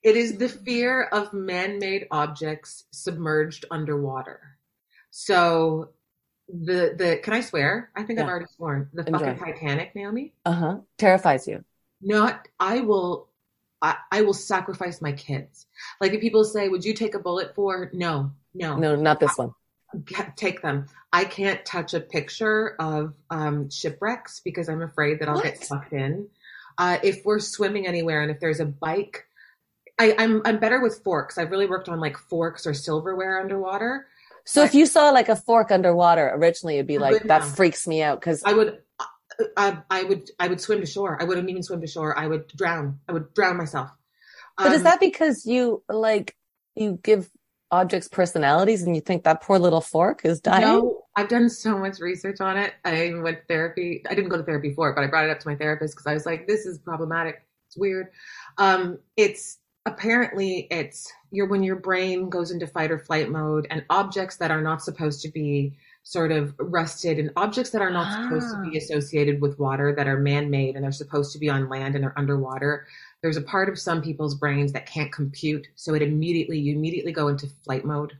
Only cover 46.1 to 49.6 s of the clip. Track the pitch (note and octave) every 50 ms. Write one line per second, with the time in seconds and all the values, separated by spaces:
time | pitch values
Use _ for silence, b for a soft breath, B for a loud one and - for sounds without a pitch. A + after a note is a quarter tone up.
46.1 | A3 G#3 - - - _ _ _ _ _ _ _ _ - A3 G#3 F#3 F3 _ -
47.1 | G#3+ G3+ F3+ - _ _ _ _ _ _ _ _ E3+ F3+ F#3 E3+ - F#3 E3+ -
48.1 | - - F3+ F3 - E3+ D3+ C#3 - E3 F#3+ G3+ A3+ G3 F3 F3 E3+ D#3 D3 -
49.1 | F#3 E3+ - - D#3+ - - - G3 F#3+